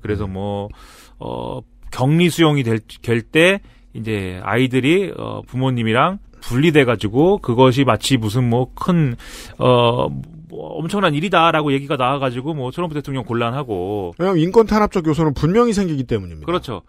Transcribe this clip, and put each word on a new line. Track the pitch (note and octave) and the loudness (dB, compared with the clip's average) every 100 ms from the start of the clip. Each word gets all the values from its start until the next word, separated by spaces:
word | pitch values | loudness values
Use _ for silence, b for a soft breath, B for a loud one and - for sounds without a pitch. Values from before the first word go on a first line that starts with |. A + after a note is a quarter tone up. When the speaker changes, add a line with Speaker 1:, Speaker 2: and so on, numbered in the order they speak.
Speaker 1:
그래서 | - G#2 G2+ | -6 -4 -4
Speaker 2:
음. | |
Speaker 1:
뭐, | F#2+ G2+ G2+ G2+ b b b b - | -6 -6 -6 -8 b b b b -14
어, | - - A#1+ C3 - - - | -10 -8 -8 -10 -14 -18 -12
격리 | - C3 D#3+ F3 | -2 2 4 4
수용이 | D#3+ D#3+ D3 | 4 4 4
될, | A#2 A2+ - - | 0 -2 -4 -10
될 | - A#2 | -2 -2
때 | A2 D#3 E3+ G3 b b b | 0 4 4 2 b b b
이제 | B2 A2 G#2 F#2+ F#2 | -12 -6 -6 -6 -8
아이들이, | F#2+ A2+ C3 B2+ B2+ F3+ F#3 - | -2 0 2 2 2 0 0 -6
어, | A2 G#2 - | -8 -10 -8
부모님이랑 | B2+ C3 B2+ A2 A2+ D#3 G3 - - | -4 -2 0 0 2 0 -2 -12 -16
분리돼가지고 | - A#2+ E3 D3+ B2+ A2 G#2+ A#2 E3+ G3+ | -4 2 4 6 4 2 0 2 2 2
그것이 | - A#2 C3 B2 B2+ | 0 4 4 6 2
마치 | G#2+ - C3 | 2 0 0
무슨 | A2 A#2 B2 | 0 0 0
뭐 | A#2 B2+ - | 0 -2 -4
큰, | - F3 C#3+ A#2 B B B - | 0 2 2 -2 B B B -2
어, | B2+ B2 A#2+ B2 C#3 C#3 C#3+ - - | 2 4 4 2 -2 -4 -12 -18 -16
뭐 | - - - | -14 -10 -8
엄청난 | D#3+ G3+ F#3 | -4 0 0
일이다라고 | D3 F#3+ F3+ E3 D#3 D3+ | 0 0 2 4 2 0
얘기가 | C#3 C#3 D3 | -2 -2 -2
나와가지고 | B2+ C#3+ C3+ B2 C3+ D#3 | 0 0 -2 -4 -6 -6
뭐 | B2+ | -6
트럼프 | D3 F3 | -6 -6
대통령 | D3+ C#3+ C3+ | -6 -6 -8
곤란하고. | A#2+ A#2 A#2 C3 B2 F#2+ F#2 G#2 F2+ E2 | -4 -2 -2 -4 -4 -4 -4 -4 -6 -2
Speaker 2:
왜냐면 | F3+ F3+ | 0 2
인권 | E3 A3+ G#3+ | 4 4 4
탄압적 | G#3+ G#3 G3 D#3+ | 2 2 0 0
요소는 | D#3 D#3+ | 0 0
분명히 | C3 D3+ G#3 A#3+ | 0 2 4 2
생기기 | G3+ F#3 D3 | 2 -2 -2
때문입니다. | B2 A2+ F#2 D#2 D2+ | -2 -4 -4 -10 -6
Speaker 1:
그렇죠. | F3+ - G2 | -4 -6 -10